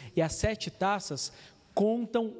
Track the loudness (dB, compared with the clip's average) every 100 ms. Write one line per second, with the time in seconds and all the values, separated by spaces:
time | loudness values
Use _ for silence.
0 | -4 0 0 2 0 -2 -6 -2 0 0
1 | -4 -6 -8 -10 -20 -20 _ 2 2 2
2 | 0 0 0